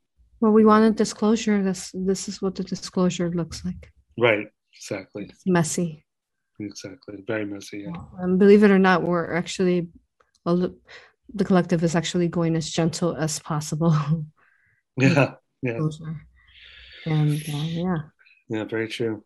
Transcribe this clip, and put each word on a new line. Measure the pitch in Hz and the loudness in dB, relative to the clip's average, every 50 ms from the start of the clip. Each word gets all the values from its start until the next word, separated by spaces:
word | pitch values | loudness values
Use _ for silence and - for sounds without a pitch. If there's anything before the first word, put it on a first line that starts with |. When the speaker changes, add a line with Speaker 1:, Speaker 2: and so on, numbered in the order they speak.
| _ _ _ _ _ _ _ - | _ _ _ _ _ _ _ 0
Speaker 1:
Well, | 233 214 | 2 4
we | 208 220 214 | 6 6 8
wanted | 214 214 214 220 226 214 | 8 6 6 6 4 2
disclosure. | 220 214 - - - 214 208 226 214 - 220 208 202 | 2 -2 -2 -2 0 0 2 2 2 0 0 0 0
This, | 190 190 185 185 - - - | 0 -2 -4 -6 -8 -10 -8
this | 185 185 190 190 190 - 214 | -4 -2 -2 -2 -2 -4 -10
is | 185 - | -8 -6
what | 196 190 190 | -6 -6 -4
the | - 185 | -6 -8
disclosure | - 190 - - - - 190 180 180 180 - 175 170 | -8 -8 -10 -10 -6 -2 0 0 0 0 -2 -4 -4
looks | 175 175 160 156 - - - | -4 -4 -6 -6 -10 -10 -10
like. | 180 180 - - - _ _ _ _ _ 113 | -10 -10 -12 -14 -20 _ _ _ _ _ 2
Speaker 2:
Right. | 120 117 107 101 107 - _ _ _ _ _ | 2 2 2 2 -2 -8 _ _ _ _ _
Exactly. | - - - 107 95 92 - - 107 98 | -16 -10 -10 -10 -10 -10 -12 -12 -12 -12
Speaker 1:
It's | - - _ - | -14 -14 _ -2
messy. | 190 180 170 160 - - 185 175 165 151 - _ _ _ _ _ _ _ _ _ _ _ - | 0 2 2 2 0 -2 -4 -6 -6 -8 -12 _ _ _ _ _ _ _ _ _ _ _ -12
Speaker 2:
Exactly. | 104 101 - - - 101 95 92 _ - 101 95 95 | -12 -12 -12 -14 -16 -18 -18 -20 _ -18 -18 -12 -8
Very | - 110 107 104 | -6 -6 -6 -6
messy. | 101 101 101 - - 104 104 101 | -8 -10 -12 -14 -14 -14 -12 -12
Yeah. | 175 170 92 - - - 180 | -10 -12 -12 -14 -16 -12 -6
Speaker 1:
And | 180 180 185 185 | -2 0 2 6
believe | 202 202 202 208 214 | 8 8 8 8 8
it | 202 | 6
or | 196 185 | 6 6
not, | 190 185 185 165 | 6 4 4 2
we're | 156 175 175 170 165 - 143 | 2 0 -2 -2 -2 -2 -4
actually, | 170 180 - - - 185 180 180 175 170 175 - - _ _ _ _ _ _ _ _ - | -4 -4 -4 -4 -2 0 0 0 0 -2 -6 -10 -18 _ _ _ _ _ _ _ _ -2
well, | 175 175 | 0 0
the, | 180 180 180 - - _ - - - - _ _ _ _ - - | 0 0 -2 -6 -10 _ -20 -20 -20 -20 _ _ _ _ -8 -4
the | 208 196 | -2 0
collective | - 196 175 175 175 180 165 175 | 4 4 4 4 2 0 0 0
is | 165 151 | 0 0
actually | 170 160 - - 180 175 170 | 0 -2 -2 -2 -2 0 0
going | 170 175 165 165 165 | 0 0 0 0 0
as | 160 156 - | -2 -4 -4
gentle | - 170 165 - - - 180 165 143 | -2 -2 0 0 0 -2 -4 -4 -2
as | 123 160 156 - - | -2 -4 -4 -6 -6
possible. | - - 160 151 - - 160 151 165 165 156 151 | -6 -6 -6 -6 -6 -6 -4 0 2 2 2 2
<laughs> | 143 147 165 165 151 - _ _ _ _ _ _ _ _ _ _ _ _ _ | 2 0 -2 -2 -4 -8 _ _ _ _ _ _ _ _ _ _ _ _ _
Speaker 2:
Yeah. | 127 - - 165 143 127 - - - _ _ _ _ | 2 2 4 4 4 2 2 -2 -10 _ _ _ _
Yeah. | 131 123 113 135 | -6 -4 -4 -2
Speaker 1:
Disclosure. | 156 156 - - 156 156 160 151 - _ _ _ _ _ - - - - - - - - - - - | -4 -4 -6 -8 -12 -14 -14 -14 -16 _ _ _ _ _ -20 -20 -20 -20 -20 -20 -20 -20 -18 -10 -6
And, | 160 156 151 151 151 | -2 0 0 2 0
uh, | 147 151 151 156 147 | 0 -2 -4 -6 -6
yeah. | 143 156 165 165 165 175 185 180 156 156 - _ _ _ _ _ _ _ - | -6 -6 -6 -4 -4 -4 -4 -4 -4 -8 -10 _ _ _ _ _ _ _ -8
Speaker 2:
Yeah, | 113 110 104 | -6 -6 -6
very | - 113 110 113 110 | -4 -4 -4 -6 -6
true. | - - 117 113 107 101 - | -6 -4 -4 -4 -4 -6 -10